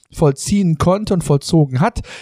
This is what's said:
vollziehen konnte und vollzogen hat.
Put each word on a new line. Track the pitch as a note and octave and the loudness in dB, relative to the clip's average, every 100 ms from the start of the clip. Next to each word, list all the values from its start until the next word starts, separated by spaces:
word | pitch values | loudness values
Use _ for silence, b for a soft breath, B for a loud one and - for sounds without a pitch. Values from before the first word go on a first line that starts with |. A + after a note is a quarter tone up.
| _ | _
vollziehen | - D3+ C#3 - G3+ F3+ D#3 | 0 0 0 -2 0 0 2
konnte | F3 G3 G#3+ | 0 0 0
und | F#3+ | -2
vollzogen | D#3 C#3+ - E3 C#3+ B2+ | 0 0 2 2 2 0
hat. | G#3 - B B | 0 -2 B B